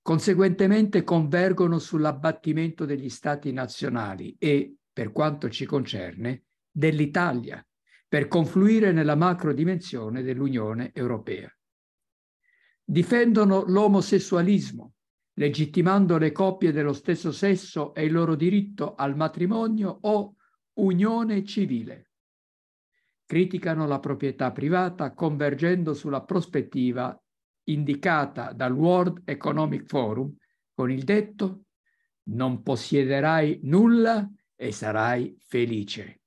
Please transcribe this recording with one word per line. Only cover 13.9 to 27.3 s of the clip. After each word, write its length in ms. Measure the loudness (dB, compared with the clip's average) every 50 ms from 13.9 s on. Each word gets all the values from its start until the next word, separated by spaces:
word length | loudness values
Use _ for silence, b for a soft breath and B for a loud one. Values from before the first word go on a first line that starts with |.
| 4 4 4 4 2 0 2 2 0 2 4 4 2 2 2 -2 -10 -14 -16 -16 _ _ _ _ _ _ _ _ _
legittimando 840 | -2 -2 -2 0 0 -4 -2 0 0 2 4 4 4 4 4 4 4
le 140 | 4 2 2
coppie 400 | 2 0 0 2 2 0 2 2
dello 200 | 2 0 0 -2
stesso 400 | -2 -2 -2 -2 -2 -2 -6 -4
sesso 640 | 0 2 2 2 2 0 -6 -6 -6 -6 -6 -4
e 100 | -2 -2
il 80 | 0 2
loro 220 | 2 2 2 2
diritto 600 | 2 2 2 2 2 0 -2 -6 -6 -6 -6 -4
al 200 | -4 -4 -4 -2
matrimonio 840 | -2 -2 -4 -2 -2 -2 -2 0 0 -2 -2 -2 -2 -2 -4 -6 -4 -2
o 320 | 0 0 0 0 -4 b b b b b b b _ _ 0
unione 680 | 2 2 4 2 2 2 2 0 -2 0 -2 -2 -2
civile. 680 | -4 -2 -2 -2 0 -2 -4 -6 -8 -14 -18 _ _ _ _ _ _ _ _ _ _ _ _ _ _ _ _ _ _ _ _ _ _ _ _ _
Criticano 640 | _ 0 0 0 0 0 -6 -4 -4 -2 -2 -2
la 140 | -2 -2 -4
proprietà 520 | -4 -6 -6 -4 -4 -6 -4 -2 -4 -4 -4
privata, 600 | -4 -2 0 0 0 0 -2 -4 -6 -8 -8 -6
convergendo 800 | -4 -4 -4 -2 0 -2 -2 -2 0 0 0 0 0 0 -2 -4
sulla 320 | -4 -6 -6 -6 -6 -6
prospettiva 920 | -2 -4 -4 -4 -2 -4 -4 -4 -2 -2 -2 0 0 -2 -2 -6 -8 -8 _ _ _